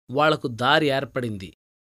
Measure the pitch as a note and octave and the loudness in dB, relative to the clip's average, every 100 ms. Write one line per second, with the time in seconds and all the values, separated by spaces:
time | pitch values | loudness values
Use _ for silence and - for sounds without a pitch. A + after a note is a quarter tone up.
0 | _ B2+ D3+ D#3 C#3+ A2+ B2 D3+ D3+ C3+ | _ 0 2 2 -4 -2 2 4 4 0
1 | C3+ C3+ A#2+ G#2 F#2 - _ _ _ | -4 -6 -6 -8 -12 -16 _ _ _